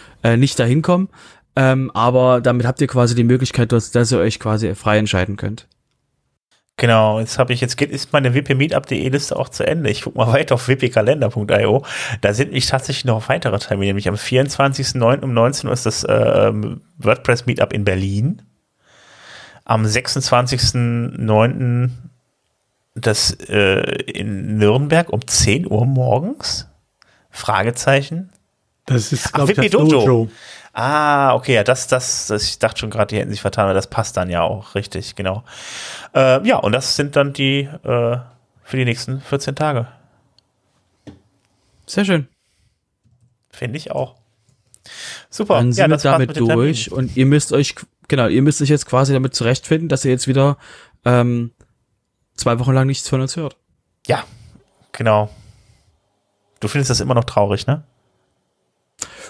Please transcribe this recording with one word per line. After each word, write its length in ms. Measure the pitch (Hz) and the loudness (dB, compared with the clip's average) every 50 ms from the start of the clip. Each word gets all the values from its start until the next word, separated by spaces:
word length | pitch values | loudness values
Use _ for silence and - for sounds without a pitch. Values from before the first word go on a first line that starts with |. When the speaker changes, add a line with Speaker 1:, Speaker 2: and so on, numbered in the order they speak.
| - - - _ | -20 -20 -8 _
Speaker 1:
äh, 160 | - 117 117 120 | 0 2 4 4
nicht 200 | 139 139 - - | 4 2 2 2
dahin 220 | 123 117 131 160 | 2 2 2 2
kommen. 280 | 151 - 180 180 190 - _ - - - - _ _ _ - | 2 2 2 0 0 -4 _ -16 -20 -20 -20 _ _ _ -2
Ähm, 340 | 135 135 131 131 135 131 123 | 0 2 2 2 2 -2 -2
aber 480 | - 104 113 120 127 127 127 127 127 123 | -2 0 2 4 4 4 4 4 4 4
damit 260 | 117 123 123 123 117 | 4 2 2 2 0
habt 140 | 120 127 - | 0 0 0
ihr 60 | 143 | -2
quasi 280 | 131 - 127 120 117 120 | 0 2 2 2 4 4
die 100 | 120 117 | 4 4
Möglichkeit, 480 | 117 123 127 131 - - - 117 104 | 4 4 2 2 0 0 0 0 2
dass, 180 | 123 117 - - | 2 0 0 0
dass 200 | - 120 120 110 | 0 0 2 2
ihr 60 | 127 120 | 2 2
euch 220 | 123 117 - - | 2 0 -2 -2
quasi 340 | - 110 110 107 113 87 90 | -4 -2 -2 -2 -2 -4 -4
frei 220 | - - 110 104 | -2 0 2 2
entscheiden 400 | 107 107 104 - 92 90 107 101 | 2 2 0 0 -2 -2 -2 -4
könnt. 320 | - - 95 107 - - _ _ _ _ _ _ _ _ _ _ _ _ _ _ _ _ _ _ _ _ _ _ | -6 -8 -8 -8 -10 -16 _ _ _ _ _ _ _ _ _ _ _ _ _ _ _ _ _ _ _ _ _ _
Speaker 2:
Genau, 440 | - - 117 113 110 110 107 107 110 | -2 2 2 4 4 4 2 2 -2
jetzt 180 | 113 113 - - | -4 -2 0 0
hab 120 | 127 123 | 0 0
ich, 100 | 123 123 | 0 -2
jetzt 160 | 127 123 - | -4 -4 -2
geht, 140 | - - - | -2 -4 -4
ist 220 | - - - - | -4 -8 -4 0
meine 220 | - 147 135 123 120 | 0 2 2 2 0
W 80 | 143 | 0
P 140 | 139 - 139 | 0 0 0
Meetup 320 | 131 143 160 - - - - | 0 0 0 0 -2 -2 -4
punkt 20 | |
D 140 | 175 - - | -4 -4 -2
E 40 | 131 | -2
Liste 280 | 131 143 143 - - | -2 -2 -2 -4 -4
auch 120 | - 135 - | -6 -6 -6
zu 160 | - - - | -6 -4 -2
Ende. 260 | - 156 165 151 104 | -2 -2 0 -2 -2
Ich 120 | 101 - | -2 -4
guck 140 | - 113 - | -6 -6 -2
mal 100 | 117 113 117 | -2 0 2
weiter 240 | 123 143 156 - 127 | 2 2 2 0 -2
auf 100 | 117 - | 0 0
W 80 | - 127 | 0 0
P 140 | - - 120 | 0 0 0
Kalender 400 | - 113 104 120 147 151 123 107 | 2 2 2 2 2 0 0 -2
punkt 240 | - 110 104 104 | -2 -2 -2 0
I 140 | - 104 104 | 2 2 2
O. 180 | 107 107 135 - - - - - - 117 - | 2 2 0 -2 -4 -10 -10 -8 -8 -6 -2
Da 140 | - 101 104 | -2 0 0
sind 180 | 113 143 - | 0 -2 -2
mich 140 | - 127 - | -2 -4 -2
tatsächlich 380 | - - 131 123 - 139 - - | -2 -2 -4 -4 -4 -8 -4 -2
noch 240 | 123 110 107 110 - | -2 -2 -2 -2 -2
weitere 320 | 131 - - 120 101 101 | -4 -2 -2 -2 -4 -4
Termine, 300 | - - 104 101 98 101 | -4 -4 -4 -2 -2 -2
nämlich 180 | 98 101 101 90 | -2 -2 -2 -4
am 80 | 101 | -4
vierundzwanzigsten 840 | 104 - - 123 127 139 139 - - 139 139 135 - 131 - - 127 | -6 -4 0 0 0 0 0 0 0 0 0 0 -2 -4 -4 -2 0
neunten 260 | 117 113 131 143 - | 2 2 2 0 -2
um 100 | 135 120 | -2 0
neunzehn 340 | 117 113 127 - - - 101 | 2 2 2 0 -2 -4 -4
Uhr 40 | |
ist 140 | 101 120 - | -4 -2 -2
das, 180 | 107 - - - - | -4 -4 -4 -2 0
ähm, 720 | - 113 113 117 - 98 104 107 107 107 104 110 - - - _ _ - | 2 2 2 2 2 4 2 2 0 -2 -4 -6 -8 -10 -14 _ _ -4
WordPress 480 | 120 110 120 - - - 120 120 - | 0 0 0 0 0 0 0 0 0
Meetup 260 | 123 117 - - - | -2 -2 0 -2 -2
in 120 | - 107 101 | -2 -2 0
Berlin. 580 | 101 92 95 98 98 98 104 117 147 214 - - _ _ _ _ _ _ _ _ _ _ _ _ _ - - - - - - - - - - _ | 0 0 0 -2 -2 -2 -2 -2 -2 -2 -6 -10 _ _ _ _ _ _ _ _ _ _ _ _ _ -20 -20 -20 -20 -20 -20 -20 -20 -20 -10 _
Am 220 | - 117 110 107 | 0 0 2 2
sechsundzwanzigsten 1400 | 107 107 123 - - - - - - 123 120 123 123 131 127 - - - 123 120 120 117 120 120 - - - - | 2 0 -2 -2 -2 -4 -2 0 2 2 2 2 2 0 0 0 0 0 0 0 0 0 -2 -4 -4 -6 -4 0
neunten 840 | 110 107 107 110 117 - - 127 123 120 123 123 123 123 - - - _ _ _ _ _ _ _ _ _ _ _ _ _ _ _ _ - | 2 4 4 4 4 2 0 0 0 0 0 0 -2 -4 -6 -16 -20 _ _ _ _ _ _ _ _ _ _ _ _ _ _ _ _ -10
das, 340 | - - 113 104 - - - 90 - - - | -4 -2 -2 0 0 -2 -4 -4 -6 -6 -2
äh, 540 | 101 104 101 95 95 - - - - - | 0 2 4 4 2 2 0 -2 -4 -6
in 540 | - - - - 101 107 101 98 - - 107 | -6 -8 -8 -8 -6 -6 -6 -6 -6 -2 0
Nürnberg 540 | 110 104 104 110 131 147 143 165 165 170 - | 2 4 4 4 4 2 2 2 2 0 0
um 140 | - - - - | -6 -12 -8 -4
zehn 420 | - - - - 104 147 180 - | -2 0 2 2 2 0 0 0
Uhr 160 | - 107 117 | 0 0 2
morgens? 840 | 131 135 127 127 123 110 127 160 214 294 - - - - - - - _ _ _ _ _ _ _ _ _ _ _ _ | 2 2 0 2 2 0 0 -2 -4 -8 -8 -8 -8 -8 -10 -12 -14 _ _ _ _ _ _ _ _ _ _ _ _
Fragezeichen. 1000 | - - - - 107 95 98 117 120 - - 139 135 139 139 - 165 170 190 185 _ _ _ _ _ _ _ _ _ _ - | -18 -10 -4 -2 0 0 0 -2 -4 -2 0 2 2 2 0 -2 -8 -10 -10 -12 _ _ _ _ _ _ _ _ _ _ -4
Speaker 3:
Das 280 | - 131 120 107 - | 0 0 0 0 -2
ist, 160 | 143 123 - - | -4 -4 -4 -2
Speaker 2:
Ach, 40 | |
Speaker 3:
glaub 160 | - 143 143 - | -2 0 2 2
ich, 60 | 208 | 2
Speaker 2:
W 60 | 139 | 2
P 60 | 123 104 | 2 2
Speaker 3:
das 120 | - 226 | 4 4
Speaker 2:
Dojo. 200 | 151 156 151 131 | 6 6 6 6
Speaker 3:
Dojo. 300 | 107 131 123 113 113 110 - - - - - - - - - | 6 4 4 2 2 -2 -6 -14 -20 -20 -20 -20 -20 -12 -8
Speaker 2:
Ah, 600 | - 117 135 147 151 151 147 147 139 139 131 123 | -4 -2 0 2 2 2 2 4 4 4 4 2
okay, 180 | 123 123 127 127 | 2 2 2 2
ja, 80 | 110 | 2
das, 240 | 101 117 131 - - | 4 2 0 0 0
das, 400 | - 135 127 - - - - - | -2 -2 -2 -2 -2 -6 -6 -4
das, 220 | - 110 104 - - | -4 -4 -4 -4 -4
ich 100 | - - | -4 -2
dachte 220 | - 110 - - | -2 -2 -2 -4
schon 100 | - 107 | -10 -6
gerade, 240 | 107 110 104 - 107 | -2 -2 -2 -2 -2
die 60 | 104 | -4
hätten 100 | - - | -4 -4
sich 100 | 104 - | -6 -6
vertan, 260 | - 98 - 117 104 | -6 -4 -2 0 0
aber 80 | 98 95 | 2 0
das 120 | 95 95 | 0 -2
passt 300 | - - - - - - | -2 -4 -6 -6 -4 -4
dann 120 | 95 90 90 | -4 -4 -2
ja 140 | 87 85 | -2 -2
auch, 320 | 85 82 85 98 101 - - | -2 -2 -2 -6 -10 -8 -8
richtig, 400 | 101 101 - - - 107 - - | -8 -8 -8 -8 -10 -10 -10 -10
genau. 300 | - 95 92 95 110 - - - - - - - - - - - - - - - | -8 -6 -6 -6 -8 -10 -16 -18 -18 -16 -16 -14 -14 -14 -14 -16 -16 -8 -2 2
Äh, 280 | 135 135 131 127 139 185 | 4 4 4 4 4 2
ja, 120 | 233 - | 0 0
und 160 | - - 104 | 0 0 0
das 240 | 107 131 135 - - | -2 -2 -2 -2 -2
sind 180 | - 147 143 - | -2 -2 0 2
dann 180 | 147 139 139 | 0 0 0
die, 280 | 139 - 139 135 135 139 | 0 -2 0 0 0 0
äh, 580 | 139 139 156 - - - 120 120 120 117 120 123 123 - _ _ _ _ _ _ _ | -4 -6 -10 -10 -4 -2 0 0 0 0 -2 -4 -8 -12 _ _ _ _ _ _ _
für 120 | - - | -8 -4
die 80 | 131 127 | -2 -2
nächsten 360 | 120 117 123 - - 131 135 | -2 -2 -4 -6 -8 -10 -8
vierzehn 340 | - - 143 139 - - 147 | -6 -4 -6 -4 -4 -4 -4
Tage. 320 | - 151 151 143 120 117 - - _ _ _ _ _ _ _ _ _ _ _ _ _ _ _ _ _ _ _ _ _ - - - _ _ _ _ _ _ _ _ _ _ _ _ _ _ | -2 -2 -2 -2 -2 -4 -6 -12 _ _ _ _ _ _ _ _ _ _ _ _ _ _ _ _ _ _ _ _ _ -20 -20 -20 _ _ _ _ _ _ _ _ _ _ _ _ _ _
Speaker 1:
Sehr 180 | - - 196 202 | -6 -2 -2 0
schön. 220 | 190 180 160 135 - _ _ _ _ _ _ _ _ _ _ _ _ _ _ _ _ _ _ _ _ _ _ _ _ | 0 0 -2 -2 -6 _ _ _ _ _ _ _ _ _ _ _ _ _ _ _ _ _ _ _ _ _ _ _ _
Speaker 2:
Finde 260 | - - 127 117 117 | -14 -10 -10 -8 -8
ich 160 | 156 - - | -10 -10 -8
auch. 240 | - 139 131 - - _ _ _ _ _ _ _ _ _ _ _ _ _ - - - - - - - - - _ | -6 -6 -6 -8 -10 _ _ _ _ _ _ _ _ _ _ _ _ _ -20 -20 -20 -18 -16 -16 -16 -18 -20 _
Super. 280 | - - 208 202 185 135 | -8 -4 0 2 2 4
Speaker 1:
Dann 100 | 117 123 | 4 2
Speaker 2:
Ja, 40 | |
Speaker 1:
sind 120 | 120 113 185 | 2 4 4
wir 40 | 156 | 4
Speaker 2:
das 140 | 156 143 - | 4 2 2
war's 100 | 139 139 | 2 2
Speaker 1:
damit 140 | 160 127 117 | 2 0 0
Speaker 2:
mit 60 | 151 - | 0 0
den 100 | 120 110 | 2 2
Speaker 1:
durch 360 | 107 117 127 147 160 - - | 2 2 2 2 0 -2 -6
Speaker 2:
Terminen. 220 | - - 135 127 123 | -6 -6 -6 -6 -2
Speaker 1:
und 60 | - | 0
ihr 100 | 127 131 | 2 4
müsst 260 | 139 143 151 - - | 4 4 4 2 2
euch, 240 | - 139 143 - - - - - _ _ _ - | 2 0 0 0 -4 -12 -16 -20 _ _ _ -2
genau, 180 | 147 131 120 | 0 2 2
ihr 160 | 110 - 123 | 2 4 4
müsst 180 | 139 151 147 - | 4 2 2 2
euch 80 | 151 135 | 2 2
jetzt 180 | 151 143 - | 2 2 0
quasi 260 | - - 127 139 135 | 0 0 2 2 2
damit 200 | 135 131 131 131 - | 2 0 0 -2 -2
zurechtfinden, 520 | - 120 113 131 - - - 160 160 170 156 | -2 0 0 0 0 0 0 -2 0 0 -2
dass 160 | 147 131 - | -2 0 0
ihr 60 | 135 | 0
jetzt 160 | 127 127 - | 0 0 0
wieder, 320 | 131 127 135 135 143 143 - - - - - - _ _ _ - | 0 2 2 2 2 2 -2 -8 -20 -20 -20 -20 _ _ _ 0
ähm, 480 | 127 123 123 120 123 120 120 117 117 _ _ _ _ _ _ _ _ _ _ _ _ _ _ _ _ _ | 2 2 4 2 2 0 -2 -4 -6 _ _ _ _ _ _ _ _ _ _ _ _ _ _ _ _ _
zwei 240 | - - 123 120 123 | -4 -2 -2 0 0
Wochen 140 | 120 135 | 0 2
lang 160 | 131 131 131 135 | 2 2 2 0
nichts 200 | 135 - - - | -2 -6 -6 -4
von 120 | 139 131 | -4 -4
uns 160 | 131 135 - | -4 -4 -6
hört. 200 | 170 156 135 - _ _ _ _ _ _ _ _ _ - - | -8 -8 -10 -10 _ _ _ _ _ _ _ _ _ -6 -4
Speaker 2:
Ja, 160 | 156 - - - - - - - - - _ _ _ _ _ _ | -4 -4 -6 -12 -18 -20 -20 -20 -20 -20 _ _ _ _ _ _
genau. 400 | - - 117 113 107 104 107 104 - - - - - _ _ _ _ _ _ _ _ _ _ _ _ _ _ _ _ _ _ _ _ - | -8 -4 0 2 2 2 0 -2 -8 -16 -20 -20 -20 _ _ _ _ _ _ _ _ _ _ _ _ _ _ _ _ _ _ _ _ -8
Du 80 | - | -6
findest 240 | 101 - 147 139 127 | -4 -2 -2 0 0
das 80 | 120 - | -2 -2
immer 160 | 104 - 127 | 0 0 0
noch 100 | 120 120 | 0 0
traurig, 440 | - - - 104 101 104 101 - - | 0 0 0 2 2 0 -2 -2 -2
ne? 160 | 143 156 - _ _ _ _ _ _ _ _ _ _ _ _ _ _ _ _ _ _ _ _ _ _ - - - - - - | -4 -4 -6 _ _ _ _ _ _ _ _ _ _ _ _ _ _ _ _ _ _ _ _ _ _ -14 -14 -14 -14 -20 -20